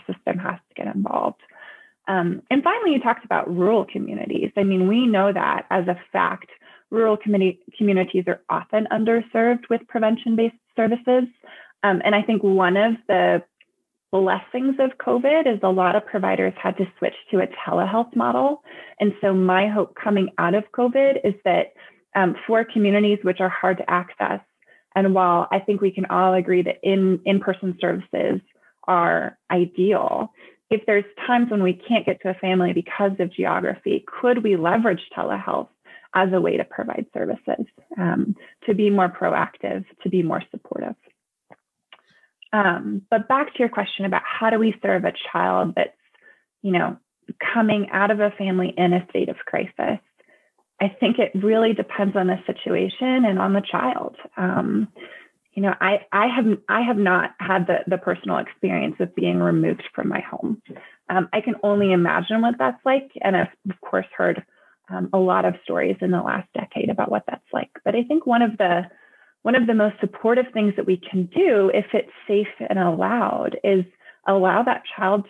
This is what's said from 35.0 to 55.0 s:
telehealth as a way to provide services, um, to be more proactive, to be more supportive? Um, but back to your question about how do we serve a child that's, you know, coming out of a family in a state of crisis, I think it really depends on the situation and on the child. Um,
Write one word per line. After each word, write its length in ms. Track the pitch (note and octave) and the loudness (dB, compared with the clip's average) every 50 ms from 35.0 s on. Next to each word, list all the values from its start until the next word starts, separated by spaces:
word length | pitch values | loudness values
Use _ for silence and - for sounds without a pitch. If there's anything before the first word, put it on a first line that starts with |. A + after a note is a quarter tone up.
| - - - | -4 -10 -8
telehealth 520 | - - - - G3 F#3+ - - - - - _ _ _ - - - - _ - | -6 -6 -4 -4 -6 -4 -4 -4 -4 -4 -8 _ _ _ -20 -20 -20 -12 _ 0
as 140 | F#3+ F#3+ F#3+ F#3 | 0 2 2 2
a 80 | F#3 | 2
way 160 | E3+ E3+ F3 - | 2 2 0 0
to 60 | - | -2
provide 420 | - - - - - - - - - - | -4 -6 -8 -8 -6 -6 -8 -8 -8 -8
services, 520 | - - - - - _ - - - A3 - _ _ _ - E4+ A3 | -6 -6 -6 -6 -6 _ -4 -4 -4 -6 -8 _ _ _ -12 -6 -2
um, 360 | F3+ E3+ F3 - - - G3 - - - - _ - | 0 0 0 0 0 -2 -4 -6 -8 -20 -20 _ -2
to 80 | - G#3 | -2 0
be 160 | F#3+ G#3 G#3 | 2 2 4
more 200 | G3+ G3+ F#3 F3 | 4 4 2 2
proactive, 760 | F3+ - F3+ F3 E3 - - - - - - - - F#3+ G3 - _ - | 0 -2 -2 0 0 0 -2 -2 -6 -8 -8 -6 -6 -6 -8 -12 _ -10
to 80 | - F#3 | -6 -2
be 140 | F3+ F#3 E3+ | 0 0 0
more 180 | D#3+ - - F3+ - | 0 -2 -4 -6 -8
supportive? 460 | - - - - - - - - - - _ _ _ _ _ _ _ _ _ _ - _ _ _ _ _ _ _ - - _ _ _ _ _ _ _ _ _ - - | -14 -14 -12 -10 -10 -8 -8 -8 -10 -12 _ _ _ _ _ _ _ _ _ _ -20 _ _ _ _ _ _ _ -20 -20 _ _ _ _ _ _ _ _ _ -2 0
Um, 480 | G#3+ G3+ F#3+ F3 F3 - G#3 G#3 G3 G3 - | 2 2 2 2 0 -2 -6 -6 -6 -4 -2
but 160 | - A3 G#3+ - | -2 0 0 2
back 260 | C4 C4+ D4 D4 - | 0 0 0 -2 -2
to 60 | - | -2
your 100 | B3 A#3 | -2 -2
question 360 | - - G3+ F#3+ - - G3 | -2 -2 -6 -4 -4 -4 -4
about 160 | G3 F#3 - - | -2 -2 -2 -2
how 260 | - - - A3+ A3+ | -4 -4 -2 0 0
do 80 | A3+ A3 | 2 2
we 160 | A3+ A3 G#3 - | 2 2 0 0
serve 220 | - G3 F#3+ F#3 F3 | 0 0 0 0 0
a 100 | F3 F3 - - - | -2 -4 -6 -8 -6
child 420 | - F3 F3+ - - - F#3 F3 - | -2 -2 0 2 2 0 0 0 0
that's, 160 | - - - - _ _ _ _ _ _ - - _ _ _ _ _ | -2 -2 -4 -4 _ _ _ _ _ _ -20 -20 _ _ _ _ _
you 100 | - G3 | -4 -2
know, 260 | F#3 F3 E3 - - - _ _ _ _ _ - - - - - - | 0 0 0 -2 -4 -8 _ _ _ _ _ -18 -14 -10 -6 -4 0
coming 340 | A#3+ A3+ G#3+ G#3+ G#3 G3 - | 0 2 2 2 0 -2 -2
out 180 | - F#3+ G3+ G3+ | -2 0 0 0
of 100 | G#3+ G#3 | 0 0
a 120 | G#3 G#3 | 0 -2
family 420 | G3+ - G3+ G3 F#3 F#3 F3+ F3+ - | -2 -2 -4 -2 -2 -2 -2 -2 -2
in 180 | - F3+ F3 F3 | 0 2 2 2
a 120 | F3+ F3+ - | 2 0 -2
state 200 | - - F#3 - | -4 -2 -2 -4
of 60 | - - - | -6 -10 -8
crisis, 540 | - - - - F#3 - - - - A3 G3+ _ _ _ _ _ _ _ _ _ _ _ _ _ _ _ - | -6 -4 -4 -4 -6 -6 -6 -4 -4 -4 -4 _ _ _ _ _ _ _ _ _ _ _ _ _ _ _ -4
I 80 | G3 G3 - - | -4 -4 -2 0
think 180 | - A3+ A#3+ B3+ | 0 0 2 2
it 120 | A3 - - | 0 0 0
really 380 | F#3+ F#3+ G#3 A3 A3 A3+ A3+ A3 | 0 0 2 2 4 4 2 2
depends 420 | - G#3+ - - - G3+ G3 F#3+ | 0 -4 -6 -4 -2 -2 0 0
on 120 | G3+ F#3 F#3 | 0 0 0
the 100 | F#3 F#3 - | 0 -2 -4
situation 800 | - F#3+ - - - F3+ F3 F#3 F#3+ - - B3+ B3+ B3+ C4 B3 | -6 -8 -6 -4 -2 -2 0 0 -2 -2 -2 -2 0 2 2 2
and 140 | A3 F#3+ F#3 | 2 2 2
on 140 | F#3+ F#3+ G3 | 2 2 2
the 80 | G3+ | 0
child. 540 | G3 - - - - B3+ - - - - - - - - _ - | 0 -2 -2 -2 0 -2 -2 -4 -6 -8 -10 -14 -18 -14 _ -4
Um, 500 | F#3 F#3 F#3 - - G#3+ G#3 G#3 A3 - - - | -2 -2 0 0 0 0 0 -2 -2 -4 -6 -14